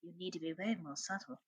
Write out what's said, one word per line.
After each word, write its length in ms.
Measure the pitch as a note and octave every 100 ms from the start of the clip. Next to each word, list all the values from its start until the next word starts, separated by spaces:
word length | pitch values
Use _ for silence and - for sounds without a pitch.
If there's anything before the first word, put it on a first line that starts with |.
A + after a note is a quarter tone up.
You 120 | E3+ E3+
need 160 | F#3
to 60 | E3+
be 140 | D#3+
way 220 | D#3+ G3 A3
more 140 | D#3+ C#3+
subtle. 440 | - G3 - -